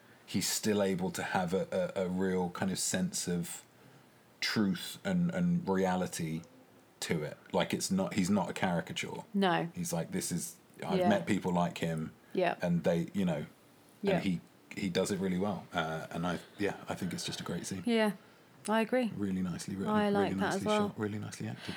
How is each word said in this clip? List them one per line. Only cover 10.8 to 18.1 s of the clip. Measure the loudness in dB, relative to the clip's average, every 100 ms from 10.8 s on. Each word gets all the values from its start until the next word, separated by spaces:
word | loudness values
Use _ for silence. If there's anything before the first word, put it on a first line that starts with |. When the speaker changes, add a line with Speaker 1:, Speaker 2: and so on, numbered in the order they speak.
| -2
Speaker 1:
I've | 2
Speaker 2:
Yeah. | 4
Speaker 1:
met | 2 2
people | 0 2
like | 2 0 0
him." | -2 -2 -6 -10 -6
Speaker 2:
Yeah. | 0 0 0
Speaker 1:
And | 2 2
they, | 4 2 0
you | 0
know, | 0 0 -4 -14 -20 -20 -20 -4
Speaker 2:
Yeah. | 0
Speaker 1:
and | 0
he, | 0 -2 -6 -20 -14
he | -6 0
does | 2 2
it | 0
really | 0 0
well. | 0 -2 -4
Uh, | -2 -2 -4 -6
and | -4 -2
I, | -2 -6 -4
yeah, | -4 -4 -6
I |
think | -4 -4
it's | -4
just | -6 -6
a |
great | -6 -6 -6
scene. | -4 0
Speaker 2:
Yeah, | 2 2